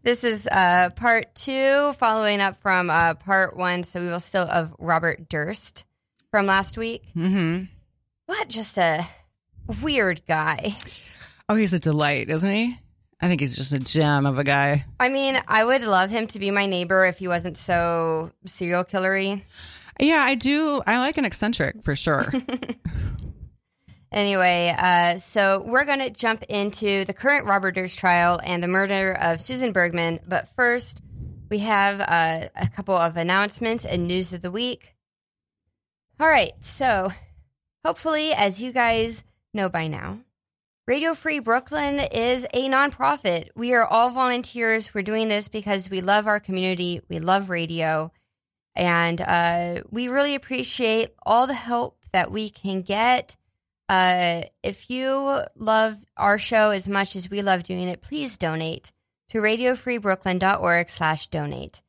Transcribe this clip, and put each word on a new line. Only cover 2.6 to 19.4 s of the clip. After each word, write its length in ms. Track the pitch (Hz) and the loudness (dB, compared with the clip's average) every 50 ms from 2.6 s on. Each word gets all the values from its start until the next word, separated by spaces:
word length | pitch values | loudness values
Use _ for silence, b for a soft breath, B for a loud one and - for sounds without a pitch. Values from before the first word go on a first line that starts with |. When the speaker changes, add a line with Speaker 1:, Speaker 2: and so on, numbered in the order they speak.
Speaker 1:
from, 280 | _ 196 185 180 180 175 | _ 0 2 2 2 2
uh, 260 | 156 170 170 165 160 | 2 4 4 2 0
part 420 | - - 190 196 190 190 - - | -2 -2 0 2 2 2 2 0
one, 260 | - 180 180 180 180 175 | -2 -2 -2 -2 -2 -4
so 160 | - - 180 | -6 -6 -6
we 80 | 175 | -4
will 140 | 175 170 175 | -4 -4 -6
still 260 | - - - 190 180 | -6 -2 0 0 0
have 260 | - - 170 160 160 - - | 2 0 0 0 -2 -10 -10
Robert 480 | - 165 165 165 165 165 - - 165 | -2 0 0 2 2 0 -2 -4 -8
Durst 560 | _ - 156 147 170 214 - - - - - - _ _ _ _ _ _ _ _ _ | _ -6 -4 -4 -4 -6 -6 -8 -8 -10 -12 -20 _ _ _ _ _ _ _ _ _
from 140 | - 208 196 | 0 0 2
last 320 | 196 190 190 190 - - | 4 2 2 0 -2 -8
week. 260 | 220 226 226 233 - - - - | -6 -6 -6 -8 -10 -14 -10 -6
Speaker 2:
Mm-hmm. 500 | 165 165 190 190 196 170 160 170 185 190 185 - - _ _ _ _ _ _ _ _ _ | -2 0 0 2 2 2 0 -2 -4 -6 -10 -16 -20 _ _ _ _ _ _ _ _ _
Speaker 1:
What 220 | - 370 427 427 | -6 -4 -4 -4
just 300 | - - 226 214 - - | -6 -6 -8 -8 -6 0
a 280 | 202 180 165 156 160 175 B B B B _ _ _ _ _ _ - - - 220 - | 2 2 2 2 0 -4 B B B B _ _ _ _ _ _ -18 -10 -10 -8 -6
weird 400 | 254 311 294 254 208 185 175 156 _ | -4 -2 0 2 2 2 0 -2 _
guy. 480 | - 160 156 151 156 156 - - 208 202 B B B B B B B B B B B B B B - | -2 -2 0 0 -2 -2 -2 -4 -6 -6 B B B B B B B B B B B B B B 0
Speaker 2:
Oh, 60 | 208 | 2
he's 180 | 220 214 185 180 | 2 2 2 0
a 60 | 170 | 0
delight, 500 | - 160 151 151 151 143 143 131 117 - | 0 0 2 2 2 2 2 0 0 -2
isn't 220 | 156 156 180 196 | -2 0 0 0
he? 280 | 196 214 233 240 247 - _ _ _ _ _ _ _ _ | 2 2 0 0 -4 -8 _ _ _ _ _ _ _ _
I 80 | - | 0
think 140 | 180 180 139 | 0 2 2
he's 160 | 143 135 - | 0 -2 -2
just 160 | - 135 135 143 | -4 -4 -2 -2
a 60 | 135 | -2
gem 460 | 127 - 165 160 156 147 147 139 139 | -2 0 2 2 4 4 4 4 2
of 140 | 143 135 131 | 2 2 0
a 60 | 143 | 2
guy. 400 | 139 143 139 139 143 147 143 139 - - - | 2 2 2 2 2 2 0 -2 -4 -2 -2
Speaker 1:
I 80 | 247 254 | 0 0
mean, 280 | 269 269 277 269 269 254 - | 0 0 0 0 0 -2 -2
I 180 | - - 220 220 | 2 2 2 4
would 180 | 240 262 269 240 | 4 2 2 2
love 260 | 220 196 185 185 196 | 2 2 2 2 2
him 180 | 220 233 226 | 0 -4 -4
to 120 | 214 - 202 | -6 -8 -6
be 100 | 196 196 | -4 -2
my 160 | 202 202 202 | 0 0 0
neighbor 400 | 196 185 180 180 175 190 190 185 | 0 -2 -2 0 2 4 4 4
if 120 | 185 175 | 4 2
he 100 | - 190 | -2 -4
wasn't 300 | 180 175 175 170 180 151 | -2 -2 -2 -2 -6 -8
so 760 | - - - 175 170 170 170 170 170 165 165 160 160 160 170 _ _ _ | -8 -2 0 0 2 2 2 0 0 0 0 -2 -2 -4 -8 _ _ _
serial 400 | 185 - - 185 175 175 180 180 | -12 -8 -6 -2 -2 0 -2 -2
killery. 580 | - - 190 185 185 196 190 190 196 202 196 | -2 -2 0 0 2 0 0 0 -2 -2 -4